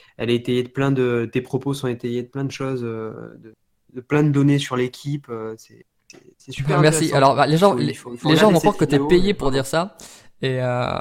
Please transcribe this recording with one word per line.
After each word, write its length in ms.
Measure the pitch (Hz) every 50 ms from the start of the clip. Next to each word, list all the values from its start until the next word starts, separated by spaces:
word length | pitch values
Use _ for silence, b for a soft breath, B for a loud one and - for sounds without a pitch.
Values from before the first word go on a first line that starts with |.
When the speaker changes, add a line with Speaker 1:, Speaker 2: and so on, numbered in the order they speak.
| B B B
Speaker 1:
elle 140 | - 113 117
est 40 | 120
étayée 260 | 117 120 127 123 127
de 60 | 123 123
plein 240 | - 139 139 139
de, 360 | 139 131 127 123 120 117 117 117
tes 80 | - 127
propos 300 | 127 - - 131 139 139 139
sont 140 | 139 135 123
étayés 340 | 120 120 - 120 120 123
de 60 | 120 123
plein 160 | - 135 139
de 80 | 135
choses, 320 | - - 135 135 131 123 120
euh, 280 | 117 113 110 110 110 113 113 113 113 113 113
de, 160 | 113 110 110 _ _ _ _ _ _ _ -
de 60 | 127
plein 220 | 120 - 143 147
de 80 | 156 147
données 280 | 139 143 139 143 143 143
sur 180 | 143 - 127
l'équipe, 500 | 123 123 123 - - - 143 143 147 143 -
euh, 240 | 117 113 110 110 110 113
c'est, 280 | - - 113 113 - _ _ _ _ -
c'est, 120 | - - _ - _ _
c'est 140 | _ -
super 280 | 123 - 135 151 147 -
Speaker 2:
Merci. 160 | - 151 156 156 160
Speaker 1:
intéressant. 120 | 156 147
Speaker 2:
Alors, 200 | 139 135 139 127
bah, 100 | 131 139
les 100 | 135 151
gens, 200 | 160 202 196 180 123
Speaker 1:
Il 160 | 120 117 -
faut, 140 | - - 123
Speaker 2:
les, 60 | 120
Speaker 1:
il 20 | 120
faut 80 | - 151
Speaker 2:
les 80 | 156
gens 120 | 160 214 214
Speaker 1:
regarder 60 | 180
Speaker 2:
vont 60 | 160
croire 140 | - - -
Speaker 1:
cette 60 | -
Speaker 2:
que 40 | 160
t'es 100 | - 147 139
Speaker 1:
vidéo, 100 | 143 151
Speaker 2:
payé 240 | 180 170 185 202
Speaker 1:
euh, 40 | 196
Speaker 2:
pour 140 | - - 139
dire 160 | 131 135 127
ça, 300 | - - 160 180 208 B B B B B B B B - _
et, 160 | 127 131 127 127
euh, 300 | 127 123 123 123 120 - - -